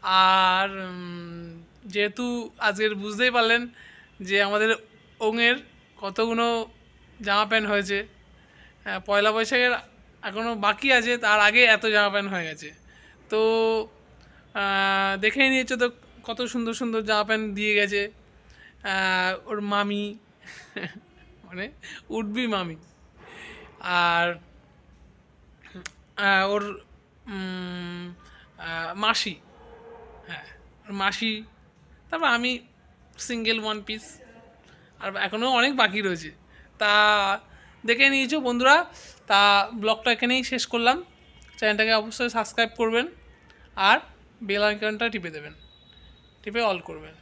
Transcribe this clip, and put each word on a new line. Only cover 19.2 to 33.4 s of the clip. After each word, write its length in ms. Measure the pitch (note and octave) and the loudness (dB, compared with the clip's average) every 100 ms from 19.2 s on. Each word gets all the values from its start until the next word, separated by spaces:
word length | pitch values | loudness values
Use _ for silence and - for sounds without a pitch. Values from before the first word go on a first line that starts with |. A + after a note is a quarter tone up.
| F#3 F#3+ - | 0 -2 -6
ওর 100 | G#3+ | -8
মামি, 560 | G#3 G3+ G3+ G#3 G#3 G#3 _ _ - - - - | -2 0 0 -2 -6 -10 _ _ -20 -20 -16 -12
<laughs> 680 | F3 - _ - - - - | -12 -14 _ -20 -20 -20 -18
মানে 240 | F3+ G#3+ - - - - | -12 -12 -12 -20 -20 -10
উঠবি 380 | A3 G#3+ G#3+ B3 | -8 -6 -4 -2
মামি, 280 | G#3 F3 D#3+ - _ _ _ - - - - - - | -2 -4 -10 -18 _ _ _ -20 -20 -20 -20 -20 -12
আর, 480 | F3+ F3+ F3 E3+ F3 E3+ - - _ _ _ - - _ _ _ _ _ - F#3 F3+ _ _ - | -2 0 2 2 0 -2 -12 -20 _ _ _ -20 -20 _ _ _ _ _ -20 -20 -20 _ _ -2
আহ, 300 | G3+ G3 F#3+ | 2 2 2
ওর, 100 | G#3 G3+ G3 - - _ _ - | -2 -4 -12 -18 -20 _ _ -12
উম, 840 | G3 F#3+ F#3 F3+ F3+ F3 F3 F3 F3 - - - - | -10 -8 -8 -10 -10 -10 -12 -14 -16 -20 -20 -20 -16
আহ, 360 | E3+ E3 E3 | -10 -8 -8
মাসি, 420 | F3+ G#3+ A3+ - D#3+ - - - - - - - - - | -4 -2 0 -4 -8 -16 -20 -20 -20 -20 -20 -20 -20 -16
হ্যাঁ, 160 | E3 - - - _ - | -16 -16 -20 -20 _ -14
ওর 80 | |
মাসি, 500 | G3 G3 G3 A3+ G#3+ A3 _ _ _ _ - - | -2 -2 0 -4 -4 -10 _ _ _ _ -20 -8
তারপর 180 | E4 D#4+ | -2 0
আমি 320 | A#3 B3 B3 - _ _ _ _ - | 2 0 -4 -8 _ _ _ _ -16
সিঙ্গেল 420 | - A#3+ | -8 -6